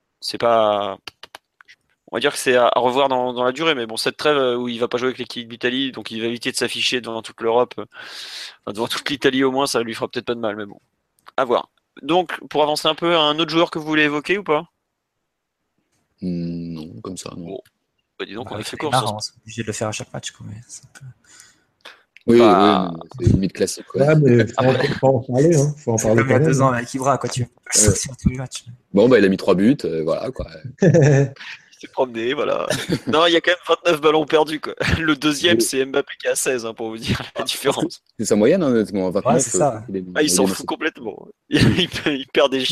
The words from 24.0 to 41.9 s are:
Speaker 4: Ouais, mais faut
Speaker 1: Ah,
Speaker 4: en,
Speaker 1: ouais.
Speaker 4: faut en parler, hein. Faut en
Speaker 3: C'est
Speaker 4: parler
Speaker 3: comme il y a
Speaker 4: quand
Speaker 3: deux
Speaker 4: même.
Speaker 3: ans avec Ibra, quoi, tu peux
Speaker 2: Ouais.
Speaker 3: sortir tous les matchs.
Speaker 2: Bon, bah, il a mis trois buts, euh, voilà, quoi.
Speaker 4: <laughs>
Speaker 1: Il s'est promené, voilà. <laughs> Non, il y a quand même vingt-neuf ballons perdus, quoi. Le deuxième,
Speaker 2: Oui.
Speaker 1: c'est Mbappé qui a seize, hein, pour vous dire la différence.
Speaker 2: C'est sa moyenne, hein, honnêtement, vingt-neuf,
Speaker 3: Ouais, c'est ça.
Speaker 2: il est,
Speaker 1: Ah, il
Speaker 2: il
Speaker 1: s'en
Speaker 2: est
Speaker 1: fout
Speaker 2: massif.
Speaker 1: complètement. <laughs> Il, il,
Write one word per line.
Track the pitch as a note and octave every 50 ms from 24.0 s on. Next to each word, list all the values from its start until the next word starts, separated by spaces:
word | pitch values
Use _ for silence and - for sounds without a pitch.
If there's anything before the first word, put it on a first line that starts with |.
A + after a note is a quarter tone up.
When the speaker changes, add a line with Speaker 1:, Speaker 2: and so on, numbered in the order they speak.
Speaker 4:
Ouais, | C3+ D3 D#3
mais | D#3 D3 C3 A#2+ A#2 A2
faut | G#2 -
Speaker 1:
Ah, | - B2+
Speaker 4:
en, | C3 C3
Speaker 1:
ouais. | B2 C#3 C#3 - -
Speaker 4:
faut | - C3
en | C3+ A#2+
parler, | A#2+ - B2 B2+ D3 E3+ E3+
hein. | C#3+ C#3 D3 D3 -
Faut | - B2
en | A2+ A2
Speaker 3:
C'est | A2+ A2
Speaker 4:
parler | A2 A#2+
Speaker 3:
comme | C3+ C3+
il |
y | C3
a | B2+
Speaker 4:
quand | D3+
Speaker 3:
deux | D#3+ - C3
Speaker 4:
même. |
Speaker 3:
ans | C3+ C3
avec | B2 A#2+ A#2+ - -
Ibra, | C3 C3 C#3 C3+ A#2+
quoi, | - B2
tu | - B2 A#2+
peux | - _ _ _ - -
Speaker 2:
Ouais. | - -
Speaker 3:
sortir | G#2 F#2+ - - C#3 B2 -
tous | - C3
les | B2+
matchs. | C3 C3 - - - - - - - _ _
Speaker 2:
Bon, | - G2 G#2+ B2+
bah, | C3 A2
il | G2
a | F#2+
mis | G2
trois | F#2 - - F#2
buts, | F2+ G2 A2+ D3 D3+ -
euh, | E2 E2 D#2+
voilà, | D#2 D#2+ D#2 D2+ - B2
quoi. | - - - - - - - A#2+ - -
Speaker 4:
<laughs> | G3+ F3 F3 E3+ C#3 D3+ C#3+ C3+ C#3 C3+ - - - - - - _ _ _ -
Speaker 1:
Il | -
s'est | -
promené, | _ - C3+ B2+ A#2 A2+ A2+ B2 C#3+
voilà. | D3 A2 - - - - -
<laughs> | - - - - E3+ - -
Non, | - A#2 D3+ E3+ F3
il | E3+
y |
a | E3
quand | - E3+
même | F3+ - - -
vingt-neuf | E3 - - F3 E3+ D3
ballons | D3 D#3 D3+ D#3+ D3+
perdus, | - D#3 D3+ D#3 D3 D#3 D3+
quoi. | - G#2+ - - - - F3 E3
Le | D#3+ D#3 D3+
deuxième, | C3+ C#3+ D3+ D3 C3+ D3 F3 E3+ -
Speaker 2:
Oui. |
Speaker 1:
c'est | - - - C3 C3+
Mbappé | C3+ C3+ C#3+ C#3 - - -
qui | -
a | B2+ C3
seize, | - - D3+ C3 B2 A2
hein, | A2+ A2
pour | - A#2 A2
vous | A2+ A2+
dire | A#2 - B2 - - - -
la | - C3+
différence. | - - - - C#3+ C3+ - - - - - _ _ _ -
Speaker 2:
C'est | A2
sa | - A#2
moyenne, | G#2 G#2+ B2 E3+ G3 E3+
hein, | C3+
honnêtement, | A#2+ A2+ G#2 F#2 F#2+ G2 F#2 F#2
vingt-neuf, | F2 G2 - B2+ C3+
Speaker 3:
Ouais, | B2
c'est | B2+ - - -
ça. | D3+ C#3 A#2 G#2+ A2 -
Speaker 2:
il | F#2+ F#2+
est, | F#2 F#2 F2+
Speaker 1:
Ah, | C#3
il | D#3
Speaker 2:
il | D3+
Speaker 1:
s'en | - F#3+
Speaker 2:
est | C#3
Speaker 1:
fout | - -
Speaker 2:
massif. | - -
Speaker 1:
complètement. | - D#3 - D3+ D#3+ - - B2+ G#2+ - - - - -
<laughs> | _ _ -
Il, | C#3 D3 - - A2 F3+
il, | F3+ -